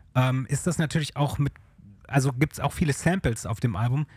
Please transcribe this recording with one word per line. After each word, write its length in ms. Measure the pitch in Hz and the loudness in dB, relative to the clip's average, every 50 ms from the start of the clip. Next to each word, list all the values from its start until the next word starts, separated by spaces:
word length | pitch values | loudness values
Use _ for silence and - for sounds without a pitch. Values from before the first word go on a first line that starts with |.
| - - - | -10 -2 2
ähm, 320 | 127 127 131 127 131 131 - | 2 2 2 2 0 -2 -2
ist 160 | 143 135 - | -4 -2 -2
das 140 | 180 156 - | -2 0 0
natürlich 360 | 160 139 - 165 147 - - | -2 0 0 -2 -2 -2 -2
auch 220 | - 147 139 - | -2 -2 0 0
mit, 160 | - 143 139 - - - - _ - - - - - - | -2 -2 -2 -2 -8 -20 -20 _ -20 -20 -20 -20 -20 -8
also 260 | - 127 139 131 139 123 | 0 2 2 2 2 0
gibt's 260 | 123 156 147 - - | 0 -2 -2 -2 -4
auch 140 | - 139 - | -4 -4 0
viele 200 | - 180 147 135 | 0 0 0 0
Samples 520 | - - 165 185 190 - 131 113 - - | 2 2 0 2 2 0 -2 -2 -2 -4
auf 140 | - 113 - | -6 -6 -2
dem 160 | - 117 95 | -2 -2 0
Album, 320 | 92 113 123 127 147 151 - - | 0 0 0 0 0 -2 -4 -8